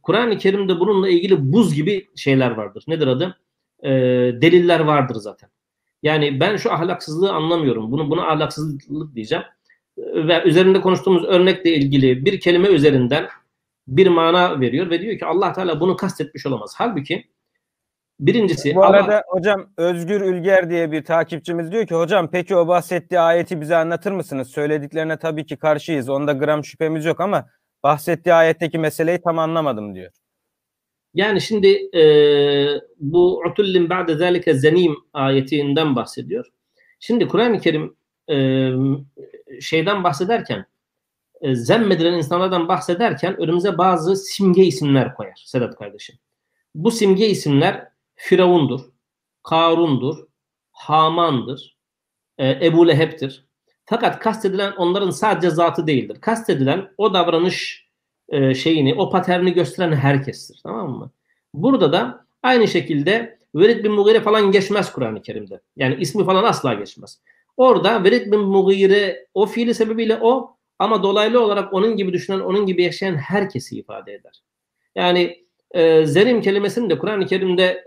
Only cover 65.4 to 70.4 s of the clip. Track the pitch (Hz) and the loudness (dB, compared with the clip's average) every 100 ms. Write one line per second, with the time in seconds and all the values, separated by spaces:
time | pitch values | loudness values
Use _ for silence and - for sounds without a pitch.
65.4 | 101 95 _ - 131 135 180 214 180 190 | -14 -20 _ -4 -4 -2 -4 -2 0 2
66.4 | 220 - 135 104 98 - 101 - _ _ | 2 0 -4 -4 -10 -16 -20 -20 _ _
67.4 | _ - 254 196 180 226 190 240 208 208 | _ 2 4 4 2 2 2 2 2 0
68.4 | 196 196 190 196 190 202 196 - - 185 | 2 2 2 2 4 2 0 -6 -8 -2
69.4 | 202 226 233 226 220 226 220 220 226 262 | -2 0 -2 0 -2 0 -2 2 2 0